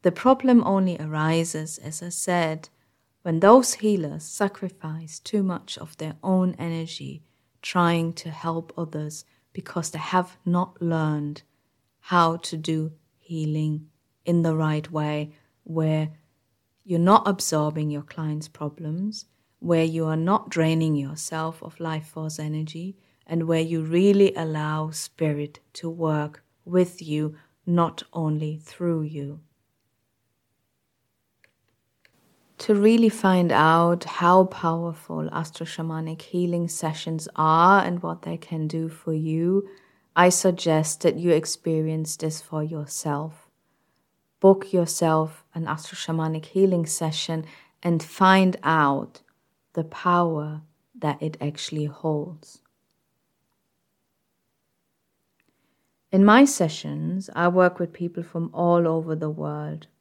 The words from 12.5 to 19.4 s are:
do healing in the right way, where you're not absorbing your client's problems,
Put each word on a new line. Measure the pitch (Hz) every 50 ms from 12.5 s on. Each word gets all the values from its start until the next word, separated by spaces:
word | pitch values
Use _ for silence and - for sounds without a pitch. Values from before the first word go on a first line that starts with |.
| -
do | 160 156 - 160 156 156 160 156 _ _ _ _ _
healing | _ _ 170 160 156 151 151 156 156 156 151 151 151 - _ _ _ _ _ _ _
in | - 175 170 165
the | 165 160
right | 156 156 156 151 151 151 156
way, | 175 156 151 151 151 151 151 151 151 _ _ _ _ _ _
where | - 160 160 160 156 156 156 156 156 156 _ _ _ _ _ _ _ _ _ _ _ _ _ _
you're | 190 180 170
not | 170 180 208 226 - 202
absorbing | 196 190 - - - 156 151 151 151 156 151 151
your | 147 143 147
client's | _ - - 160 156 151 151 151 -
problems, | _ - 151 147 147 151 165 156 156 165 190 214 214 - - _ _ _